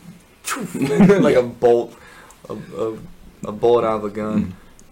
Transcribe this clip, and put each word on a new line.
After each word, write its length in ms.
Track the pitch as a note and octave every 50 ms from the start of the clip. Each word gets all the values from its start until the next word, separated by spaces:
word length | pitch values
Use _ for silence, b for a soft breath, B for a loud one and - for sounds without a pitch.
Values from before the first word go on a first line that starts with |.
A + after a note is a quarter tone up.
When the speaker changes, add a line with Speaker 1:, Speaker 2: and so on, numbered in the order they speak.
| - - - - _ _ _ _ -
Speaker 1:
<laughs> 300 | - - D4 G#3+ - -
like 600 | - C3+ - - E3+ G3+ E3+ G3+ F#3+ - D3 B2+
Speaker 2:
Yeah. 40 | B2+
Speaker 1:
a 40 | A#2+
bolt, 500 | A#2+ A#2 - B2 A#2+ A#2+ A#2+ A#2 - - B B B B B B B B B - -
a, 40 | - G#2+ - - -
a, 220 | - A2 A2+ A2 - - - - - - - - - -
a 80 | - G#2
bullet 320 | G#2 A#2 A#2 A#2+ A#2 A#2
out 140 | A2 A2 G#2+
of 60 | G#2
a 60 | G#2
gun. 300 | G2 G#2+ G#2 G#2+ G#2+ G#2+ F2+
Speaker 2:
Mm-hmm. 40 | F2+ F#2 b b b b b - -